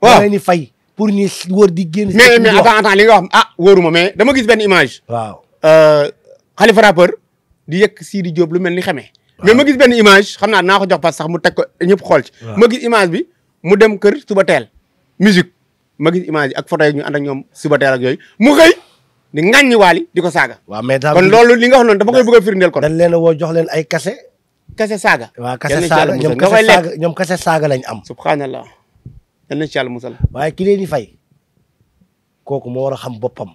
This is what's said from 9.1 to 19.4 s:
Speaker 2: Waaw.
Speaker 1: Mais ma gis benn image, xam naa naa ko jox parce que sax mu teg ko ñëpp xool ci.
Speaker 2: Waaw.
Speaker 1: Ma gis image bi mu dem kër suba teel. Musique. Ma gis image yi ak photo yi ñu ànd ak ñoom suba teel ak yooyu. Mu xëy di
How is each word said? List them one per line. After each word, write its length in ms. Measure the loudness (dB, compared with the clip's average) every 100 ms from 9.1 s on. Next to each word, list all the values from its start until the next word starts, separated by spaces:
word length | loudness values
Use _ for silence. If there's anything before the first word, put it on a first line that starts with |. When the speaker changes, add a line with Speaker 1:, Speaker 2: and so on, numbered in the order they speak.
| _ _ _
Speaker 2:
Waaw. 80 | 2
Speaker 1:
Mais 80 |
ma 100 | 2 2
gis 100 | 2
benn 160 | 2
image, 420 | 4 4 4 2 -4
xam 140 | -2
naa 120 | -2
naa 160 | 0 -2
ko 80 | 0
jox 100 | -2
parce 160 | -2 -4
que 60 |
sax 60 | -6
mu 80 | -2
teg 140 | -4
ko 100 | -4 -8 _
ñëpp 220 | -2 -2
xool 200 | 0 -2
ci. 60 | -2 _
Speaker 2:
Waaw. 120 | -12 2
Speaker 1:
Ma 80 | 2
gis 140 | 2
image 260 | -2 0 0
bi 160 | -4 -8 _ _ _
mu 140 | -2 2
dem 220 | 2 2
kër 160 | -2 -2 _
suba 160 | -4
teel. 240 | 0 -2 -4 _ _ _ _ _
Musique. 340 | 0 2 -2 _ _ _ _ _
Ma 120 | -4
gis 140 | -4 -6
image 240 | -6 -4
yi 40 | -6
ak 120 | -8
photo 160 | -2
yi 80 | -2
ñu 80 | -2 -6
ànd 100 | -8
ak 60 |
ñoom 220 | -6 -10 -14
suba 260 | _ -4 -2
teel 140 | 0
ak 60 | -2
yooyu. 180 | -4 -6 _ _
Mu 120 | 2
xëy 180 | 4 4 4 _ _ _ _ _
di 80 | -4